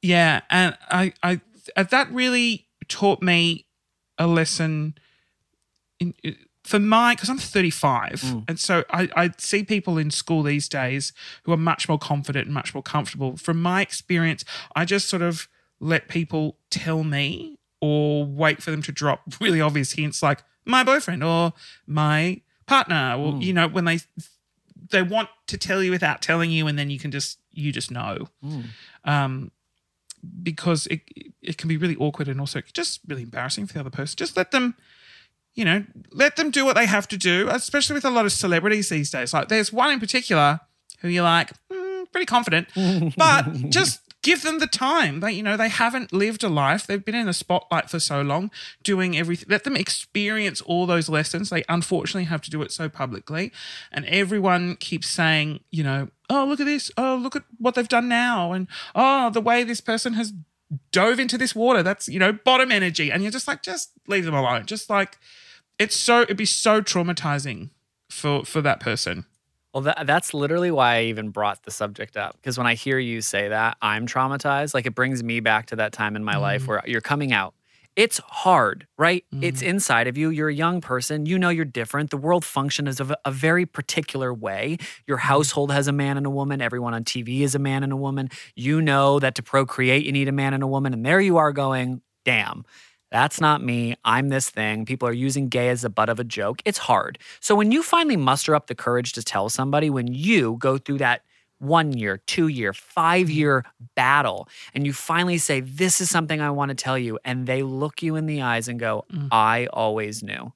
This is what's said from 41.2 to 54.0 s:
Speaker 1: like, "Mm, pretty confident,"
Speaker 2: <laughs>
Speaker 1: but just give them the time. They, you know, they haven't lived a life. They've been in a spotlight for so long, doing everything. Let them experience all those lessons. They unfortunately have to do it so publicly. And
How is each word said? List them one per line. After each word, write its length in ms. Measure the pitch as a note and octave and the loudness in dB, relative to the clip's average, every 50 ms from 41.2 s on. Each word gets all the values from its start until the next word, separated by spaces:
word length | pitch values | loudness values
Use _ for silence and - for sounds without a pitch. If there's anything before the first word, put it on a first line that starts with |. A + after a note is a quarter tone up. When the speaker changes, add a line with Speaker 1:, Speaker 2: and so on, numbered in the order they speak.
| F3 | 4
Speaker 1:
like, 260 | E3+ E3 E3+ E3 - - _ _ _ | 4 4 4 2 0 -6 _ _ _
"Mm, 380 | F#4+ F#4+ F#4 F#4+ F#4+ F#4+ F#4 - _ | -10 -8 -8 -6 -8 -8 -10 -6 _
pretty 120 | F4+ F4+ | -4 -2
confident," 440 | - - B3 A#3+ - D#3+ E3 F#3 - - | 2 0 0 2 2 0 0 -2 -2 -4
Speaker 2:
<laughs> 420 | F#3+ F#3+ F3+ F#3+ F3+ D#3+ E3 C#3 - | 0 0 2 2 2 0 -2 2 4
Speaker 1:
but 520 | B3+ D#4+ C#4+ C#4 - - D#3+ - B2+ D3 | 6 6 6 6 4 0 -4 -4 -2 0
just 300 | - F4 F#4+ - - - _ _ - _ - | 2 2 2 2 -2 -6 _ _ -20 _ 0
give 180 | C#4 F4 D4 C4 | 2 2 2 2
them 160 | D#4 D#4 D#4+ | -2 -2 0
the 80 | D#4 D#4 | -2 -2
time. 520 | - - C4 C4 D4+ E4+ C#4 D#3+ C#3 D#3 | -2 -2 0 2 2 2 2 0 -2 -2
They, 140 | F3 G#3+ A3 | -4 -4 -4
you 100 | G3+ G#3+ | -2 -2
know, 140 | G3+ G#3 G#3 | -2 0 0
they 100 | A3 A3+ | 0 0
haven't 460 | G#3 - A#3 A#3 A#3+ C4 A#3+ - - | 2 2 0 0 0 -2 -6 -2 0
lived 320 | F#3+ G3+ A3 A3 G#3 - | 0 0 0 -2 -2 -2
a 40 | G#3 | 0
life. 380 | E3 D3 C#3 C3+ D#3 G#3 - - | 2 2 2 2 2 0 0 -4
They've 160 | G3 G3+ G3 | -6 -4 -4
been 100 | - G#3+ | -4 -4
in 120 | A#3+ A#3 G3+ | -2 -2 -2
a 60 | F3 | -2
spotlight 560 | - - _ F3 F3+ - _ - E3 - - | -4 -2 _ 0 -2 0 _ -2 -2 -2 -2
for 100 | - E3+ | -4 -4
so 220 | D3+ - D3 C#3 | -4 -2 -2 -2
long, 300 | C#3+ C#3+ C#3 D#3+ F#3 G#3 - - - - - _ | -2 0 -2 -2 -4 -4 -8 -12 -18 -18 -20 _
doing 360 | _ - G3+ F#3 F#3 F3+ F3 D3+ | _ -2 0 0 0 0 0 -2
everything. 300 | E3 E3 F3 E3+ - - | -2 -2 -4 -6 -2 -2
Let 160 | G3 G#3 - | -2 0 0
them 100 | C#4+ C#4 | -2 -4
experience 840 | - G3 - - - - _ _ G#3+ G#3 G3+ A3 A3 G#3 G3 C#3+ - | -2 -2 -2 -4 -6 -6 _ _ -2 -2 0 0 0 -2 -2 -4 -6
all 240 | - - E3+ F3 F#3 | -4 -2 0 0 2
those 240 | F3 F3+ E3+ D#3+ D#3+ | 2 0 0 0 0
lessons. 400 | D#3 D3+ D#3 - - E3+ G3+ F#3+ | 0 -2 -2 -2 -4 -6 -6 -4
They 160 | - E3+ - - | -4 -4 -2 -2
unfortunately 560 | D#3+ F3 E3 - F#3+ E3 - - - G3 F3+ | -2 -2 0 0 -2 -2 -2 -2 -4 -4 -4
have 160 | D#3+ E3+ D3+ - | -2 -4 -6 -6
to 60 | - | -6
do 120 | D#3 D#3 | -6 -6
it 100 | D3+ - | -6 -6
so 160 | - - E3 D#3 | -6 -8 -8 -8
publicly. 640 | D3 - C#3+ C3 A2+ F#2+ - - D3+ D#3+ F#3 A#3+ _ - - - - - - - | -6 -6 -8 -6 -6 -10 -10 -8 -6 -6 -6 -6 _ -14 -16 -16 -16 -16 -16 -10
And 140 | - - | -10 -8